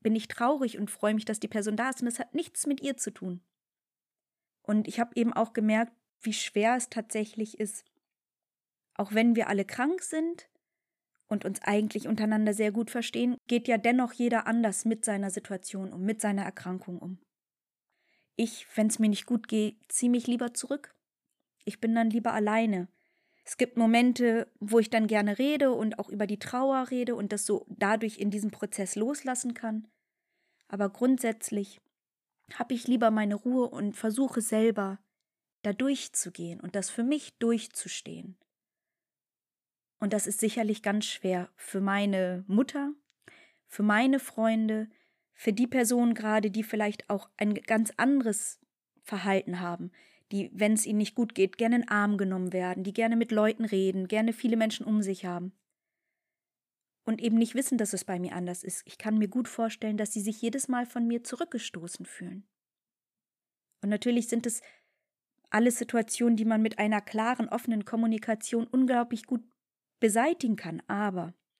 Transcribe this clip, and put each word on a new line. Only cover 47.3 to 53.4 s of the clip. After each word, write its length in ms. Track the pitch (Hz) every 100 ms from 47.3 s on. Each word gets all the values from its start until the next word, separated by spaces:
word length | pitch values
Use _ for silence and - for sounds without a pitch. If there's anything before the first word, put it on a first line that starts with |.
| -
ein 160 | 208
ganz 400 | 208 - 226 220 -
anderes 640 | 247 277 226 202 - - _ _ _ _
Verhalten 600 | - 196 190 190 190 180
haben, 300 | 175 175 175 - _ _ _
die, 180 | 202 190
wenn's 320 | 185 208 214 -
ihnen 120 | 208
nicht 180 | 208 -
gut 200 | 233 -
geht, 220 | 190 -
gerne 180 | 233 240
in 40 |
den 60 | 233
Arm 280 | 208 208 202
genommen 340 | 190 190 180
werden, 320 | 185 180 180
die 80 | 190
gerne 240 | 214 226 233
mit 160 | 233
Leuten 340 | 214